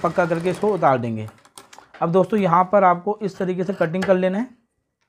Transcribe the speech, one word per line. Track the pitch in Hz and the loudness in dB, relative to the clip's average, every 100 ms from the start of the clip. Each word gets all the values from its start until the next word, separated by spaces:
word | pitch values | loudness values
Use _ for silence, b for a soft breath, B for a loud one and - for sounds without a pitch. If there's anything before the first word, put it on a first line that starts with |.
पक्का | 170 165 170 | 0 0 0
करके | 170 175 | 0 -2
इसको | 175 208 | -2 -2
उतार | 190 160 131 | 2 2 2
देंगे। | 117 110 107 - _ - - - - - | -2 -6 -10 -16 _ -20 -20 -20 -20 -6
अब | 170 | 0
दोस्तों | 180 180 220 | 2 2 0
यहाँ | 190 170 180 | 2 2 2
पर | 202 | 4
आपको | 185 175 180 214 | 4 2 -2 -6
इस | 202 - | -8 -6
तरीके | 185 180 | -6 -4
से | 180 | -6
कटिंग | 190 165 180 | -2 -2 -2
कर | 190 185 | 0 0
लेना | 185 190 | 0 -2
है | 254 - _ _ _ _ | -6 -12 _ _ _ _